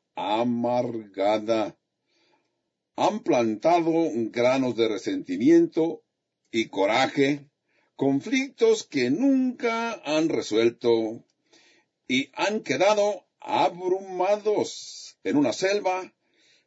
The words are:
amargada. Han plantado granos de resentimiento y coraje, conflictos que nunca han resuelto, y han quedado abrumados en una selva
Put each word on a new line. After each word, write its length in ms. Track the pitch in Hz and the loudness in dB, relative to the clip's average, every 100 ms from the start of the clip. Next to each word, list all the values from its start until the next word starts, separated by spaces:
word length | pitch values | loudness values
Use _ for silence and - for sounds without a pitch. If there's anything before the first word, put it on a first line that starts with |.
| _ - | _ -10
amargada. 1600 | 92 107 123 120 120 123 120 113 104 95 101 110 107 110 101 - _ _ _ _ _ _ _ _ _ _ _ - | -4 -2 0 -2 0 -2 -2 -6 -12 -2 0 0 0 -2 -2 -8 _ _ _ _ _ _ _ _ _ _ _ -2
Han 240 | 147 214 | 0 0
plantado 720 | - 135 113 107 156 175 165 165 160 | 0 2 2 0 2 2 2 0 0
granos 640 | 117 110 104 123 135 127 110 | -2 -4 0 2 2 -2 0
de 100 | 113 | 0
resentimiento 1160 | 101 - 95 90 90 127 170 165 165 165 160 _ _ _ _ _ | 0 -4 -6 -6 0 6 6 4 0 -2 -4 _ _ _ _ _
y 160 | 113 110 | -4 -4
coraje, 800 | 95 98 117 131 147 139 147 - _ _ _ _ - | -2 0 2 0 2 0 0 -8 _ _ _ _ -2
conflictos 880 | 135 139 214 262 269 - 226 214 - | 0 0 0 -2 -2 0 2 2 0
que 240 | 143 123 | -2 0
nunca 800 | 151 277 269 254 240 240 226 233 208 143 | 2 2 2 0 -2 -4 -2 -4 -8 -2
han 240 | 156 160 | 0 0
resuelto, 920 | 147 98 107 117 117 120 113 110 117 - _ _ _ _ _ _ _ _ | -2 0 2 2 2 0 2 0 -6 -16 _ _ _ _ _ _ _ _
y 220 | 127 139 | -4 -2
han 300 | - 180 214 | -4 -4 -4
quedado 640 | - 131 185 214 208 190 - _ | -4 2 2 4 2 -2 -10 _
abrumados 1600 | - 110 175 175 185 190 196 185 185 208 208 202 120 - - - - - | -6 0 0 -2 -2 -4 -4 -2 0 0 0 -2 -2 -6 -16 -18 -20 -10
en 140 | 95 131 | -2 0
una 160 | 135 | 0
selva 640 | - 190 208 190 185 180 _ _ _ _ _ | 0 0 0 -2 -4 -6 _ _ _ _ _